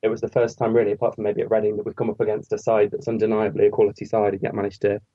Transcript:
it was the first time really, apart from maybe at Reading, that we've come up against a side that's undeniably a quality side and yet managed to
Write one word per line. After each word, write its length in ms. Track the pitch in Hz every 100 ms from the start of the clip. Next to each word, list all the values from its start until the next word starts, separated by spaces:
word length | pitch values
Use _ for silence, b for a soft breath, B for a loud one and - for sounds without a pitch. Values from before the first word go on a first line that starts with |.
it 60 | 110
was 120 | 117
the 80 | 113
first 300 | 127 117 -
time 160 | 113 117
really, 160 | 104
apart 240 | 104 117 -
from 80 |
maybe 180 | 104 104
at 80 | 90
Reading, 280 | 110 107 107
that 80 | 110
we've 100 | -
come 160 | 113
up 80 | 107
against 340 | 107 107 -
a 60 | 104
side 320 | 117 110 104
that's 160 | - 117
undeniably 580 | 113 110 107 107 - 104
a 60 |
quality 340 | 107 104 - 101
side 280 | 110 101
and 100 | 98
yet 100 | 113
managed 300 | 107 101 -
to 180 | 101 104 _